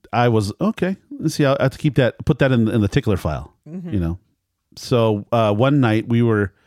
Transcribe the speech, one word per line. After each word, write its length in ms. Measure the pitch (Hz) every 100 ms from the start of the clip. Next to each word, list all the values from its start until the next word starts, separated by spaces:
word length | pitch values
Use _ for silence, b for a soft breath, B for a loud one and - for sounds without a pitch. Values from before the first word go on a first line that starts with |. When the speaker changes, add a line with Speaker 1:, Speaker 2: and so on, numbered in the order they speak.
| -
Speaker 1:
I 160 | 117 123
was, 220 | 110 101 -
"Okay, 360 | 208 - 185 196 - 285
let's 160 | 156 -
see, 100 | 139
I'll, 120 | 139
I 40 |
have 80 | 131
to 60 | -
keep 180 | 151 139
that, 280 | 117 - -
put 140 | 147
that 120 | 135
in, 160 | 120 110
in 140 | 113
the 60 | 101
tickler 300 | 143 110 90
file," 380 | 80 69 76 _ 151
Speaker 2:
Mm-hmm. 220 | 185 170
Speaker 1:
you 60 | 98
know? 200 | 82 87 _ _ _ _ _ -
So, 500 | - 120 113 104 -
uh, 220 | 117 107
one 260 | 104 131 147
night 280 | 117 113 -
we 140 | 117
were, 320 | 117 107 98 b